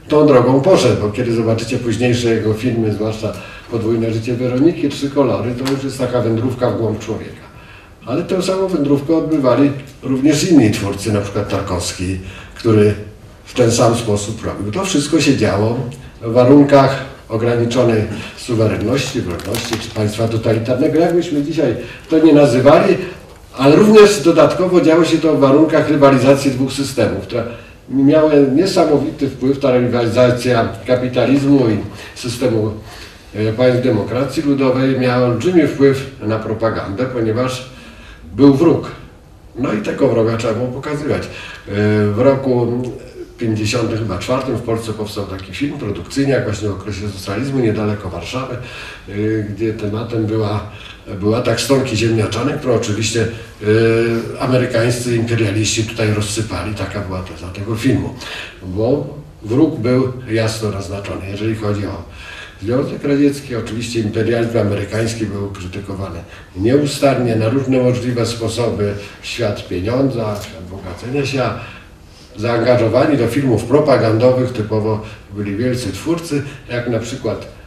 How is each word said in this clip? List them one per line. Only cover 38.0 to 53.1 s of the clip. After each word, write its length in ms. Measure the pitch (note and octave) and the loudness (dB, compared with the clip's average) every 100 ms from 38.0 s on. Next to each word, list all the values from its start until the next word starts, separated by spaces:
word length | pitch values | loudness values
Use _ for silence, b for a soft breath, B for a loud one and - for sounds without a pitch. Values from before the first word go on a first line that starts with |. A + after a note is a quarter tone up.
| B B - G#2 | B B -8 4
był 180 | C#3 | 6
wróg. 380 | C3+ E3 - - - - - - - - - | 8 4 2 -2 -12 -18 -20 -20 -20 -16 -6
No 140 | C3 | -4
i 80 | G#2+ | -4
tego 260 | A#2+ - C3+ | -4 -4 -2
wroga 300 | A2+ A2+ A2+ | 0 0 -2
trzeba 160 | A#2 | -4
było 140 | A2 B2+ | -4 -6
pokazywać. 560 | C3+ D3 D3 D3 F#2 | -8 -8 -6 -4 -6
E, 40 | - B B B - G#2 G#2 G#2+ G#2 | -6 B B B -8 -2 0 2 0
w 80 | G2+ | 2
roku 640 | C3+ C3 C3 A#2+ A#2 B2 B2 - - - - - | 2 2 0 0 0 -2 -6 -10 -16 -18 -16 -8
pięćdziesiątym 600 | A#2 G#2 G#2+ B2 G#2+ G#2+ | -4 -2 -2 -2 -2 -4
chyba 220 | A2 F2+ | -4 -6
czwartym 360 | - B2+ C3+ A2+ | -4 -4 -2 -6
w 60 | |
Polsce 320 | - G#2+ A2 | -4 -6 -4
powstał 320 | G#2 G2+ G#2 F#2+ | -8 -8 -8 -8
taki 280 | F#2+ - | -10 -10
film 260 | - C#3+ C3+ | -6 -6 -6
produkcyjny, 520 | G#2+ F2 E2+ C3+ C#3 | -8 -8 -6 -2 0
jak 120 | B2 | 0
właśnie 260 | - G2+ G#2+ | 0 -4 -4
w 20 | |
okresie 380 | F#2 G#2 F#2 G#2 | -6 -8 -8 -8
socjalizmu, 500 | - - G2+ C#3 C3+ | -10 -8 -6 -4 0
niedaleko 500 | A2+ G2+ G#2+ G2+ F#2 | 0 0 -2 -4 -8
Warszawy, 440 | F2 - B2+ - A#2 | -10 -8 -8 -8 -10
e, 580 | - - - - - G2+ G#2+ A2 | -12 -14 -16 -16 -10 -4 -2 -2
gdzie 300 | G#2 G#2 A2+ | -4 -4 -4
tematem 520 | G#2+ G#2 A2 A2 A2+ G#2+ | -4 -4 -6 -4 -4 -2
była, 440 | A2 G#2 G#2 - B B B - G2 | -2 -2 -4 -6 B B B -14 -4
był 160 | G#2 A2+ | 0 0
atak 260 | A#2+ A2+ | 0 -2
stonki 360 | - C3+ A2+ A2 | 2 0 0 0
ziemniaczanej, 580 | A2+ A2+ G2+ A#2 C3+ - | 0 0 0 -2 -4 -2
którą 180 | B2+ A2 | -2 -2
oczywiście, 520 | G#2 G2+ A2+ | 0 -2 -2